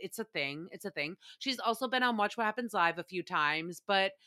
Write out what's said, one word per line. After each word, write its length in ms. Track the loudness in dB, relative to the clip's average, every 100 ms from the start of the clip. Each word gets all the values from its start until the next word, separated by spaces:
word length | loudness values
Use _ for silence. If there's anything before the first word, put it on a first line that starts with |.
it's 180 | -10 -8
a 40 |
thing. 440 | -6 -4 -4 -4 -10
It's 120 | -10
a 80 | -8
thing. 240 | -4 -4 -6 -16 -8
She's 200 | -4 -2
also 280 | 0 0 0
been 160 | 2
on 140 | 2 2
Watch 180 | 0 2
What 100 | -2
Happens 280 | 0 -2
Live 240 | 2 2 2
a 60 |
few 200 | -4 -6
times, 580 | -2 2 2 2 -2 -6 2
but 280 | 4 4 0